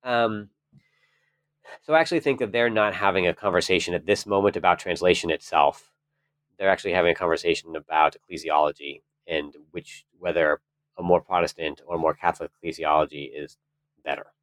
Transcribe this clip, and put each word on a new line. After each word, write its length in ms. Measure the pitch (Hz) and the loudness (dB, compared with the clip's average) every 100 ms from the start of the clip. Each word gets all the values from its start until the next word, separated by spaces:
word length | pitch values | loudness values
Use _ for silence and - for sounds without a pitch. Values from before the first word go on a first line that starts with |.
Um, 460 | 127 120 113 107 101 _ _ _ _ _ _ _ _ _ _ _ - - | -2 0 0 -2 -10 _ _ _ _ _ _ _ _ _ _ _ -20 -20
so 100 | - | 0
I 80 | 160 | 2
actually 200 | 160 170 | 2 0
think 180 | 143 135 | 0 -2
that 140 | 113 | -2
they're 180 | 117 120 | 0 2
not 240 | 110 107 | 2 2
having 320 | 98 101 95 87 | 2 0 2 0
a 80 | |
conversation 580 | 82 104 87 - 92 - | 0 0 0 2 0 0
at 140 | 87 85 | -4 0
this 180 | 101 | -2
moment 320 | - 101 101 - | 2 2 2 2
about 220 | 92 85 | 2 2
translation 520 | - 82 90 87 85 | 0 0 2 2 0
itself. 600 | 78 - 82 71 - _ _ _ _ _ _ _ _ | -6 -2 2 2 0 _ _ _ _ _ _ _ _
They're 100 | 98 | 0
actually 240 | 95 98 | 0 0
having 200 | 90 87 | 0 2
a 20 | |
conversation 600 | 82 90 82 85 80 82 | 2 0 -2 0 -2 -4
about 420 | 80 76 78 76 - | -14 -4 2 2 0
ecclesiology 840 | _ 85 78 76 76 73 73 71 _ _ - | _ -12 -2 2 0 -2 -14 -16 _ _ -8
and 280 | 80 73 71 76 | -8 -8 -16 _
which, 340 | 87 80 - _ _ | -14 -14 -20 _ _
whether 420 | 87 82 78 73 _ _ _ - | -4 0 0 0 _ _ _ -10
a 40 | |
more 200 | 87 90 | 2 2
Protestant 580 | - 90 87 - 80 69 76 | 2 -2 -2 -4 -8 -10 -10
or 100 | 85 | -2
more 160 | 80 | -2
Catholic 380 | 80 87 - 76 | 0 -4 -4 -10
ecclesiology 800 | _ 85 80 78 76 76 73 71 | _ -12 -6 0 2 0 -6 -14
is 240 | 71 71 _ _ _ _ _ | -12 -14 _ _ _ _ _
better. 220 | - 69 - _ | -10 -10 -10 _